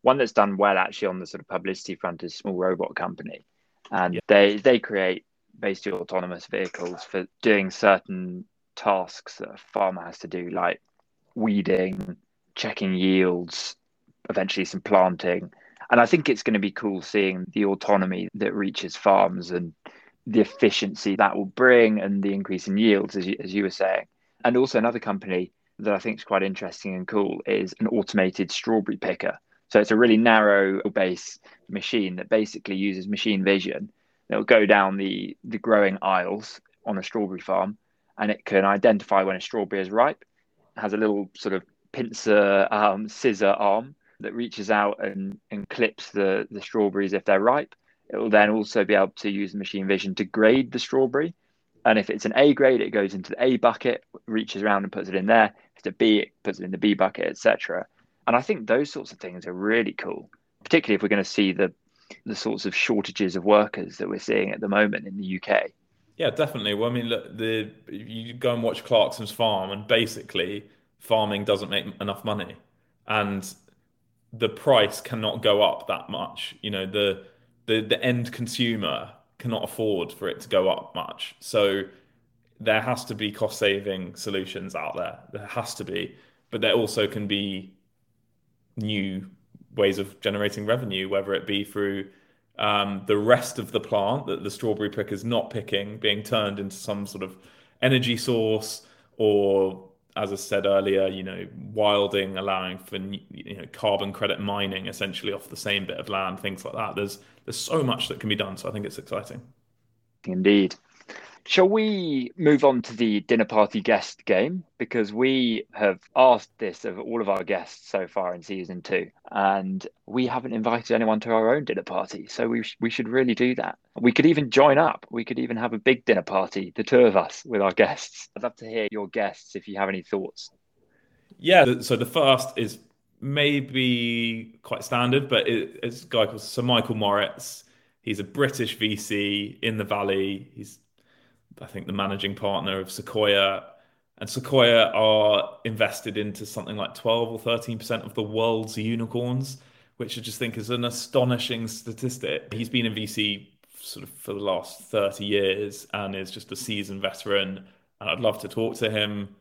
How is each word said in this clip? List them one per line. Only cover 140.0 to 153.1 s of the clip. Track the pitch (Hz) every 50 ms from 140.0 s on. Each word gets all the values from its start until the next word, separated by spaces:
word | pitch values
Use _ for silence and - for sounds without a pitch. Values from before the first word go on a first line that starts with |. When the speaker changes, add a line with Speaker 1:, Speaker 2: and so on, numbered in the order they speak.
| 101 101 98 98 95 98 98 95 - _ _
Speaker 2:
He's, | - 101 - - _ _ _ _ _ _ _ _ _ _ _ _ _ _ _ - -
I | -
think, | - - 98 -
the | -
managing | 98 101 98 98 98 98 98 101 101
partner | - 107 101 98 95 92 98 95 95
of | 95 95
Sequoia. | - - - - - 107 104 104 101 98 98 98 98 95 - - - _ _ _ _ _ _ _ _ _
And | 107 104
Sequoia | - 131 127 - 139 131 120 120 117 113 110 -
are | - 104 110 110 107 107 104 107 104 101 - - - - _
invested | 113 110 107 110 98 - - - 113 98 107
into | 104 104 95 92 107
something | - - 113 92 - 107
like | 104 95 - -
twelve | - - 117 113 117 117 113
or | 117 113
thirteen | - 117 117 113 - - 117 110
percent | - - 117 110
of | - 113 -
the | - 107
world's | 104 110 113 113 117 113 110 110 107 -
unicorns, | 107 107 110 117 117 113 113 - 120 120 123 123 131 135 139 131 - _ _ _ _ _ _ _
which | _ 120 110 - 120
I |
just | 110 110 104 -
think | 127 117 107 113
is | 107 110
an | 123 120 120
astonishing | 120 117 - - - - 139 123 127 123 120 - - 123 117 113 110
statistic. | - - - 117 110 - 131 123 123 - - 76 73 - - -
He's | - 113 117 113
been | - 123 113
in | 113 104
V | 110 107
C | 104